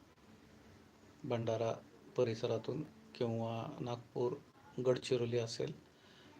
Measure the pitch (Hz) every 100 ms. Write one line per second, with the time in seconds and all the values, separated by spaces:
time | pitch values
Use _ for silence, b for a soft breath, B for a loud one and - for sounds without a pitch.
0 | - - - - - - - - - -
1 | - - - 120 117 113 113 - - -
2 | - - 123 113 117 113 - 135 151 -
3 | - - 120 113 113 113 113 - 120 120
4 | - - 120 131 - - - - 127 127
5 | - 123 117 120 113 - 131 - - B
6 | B B B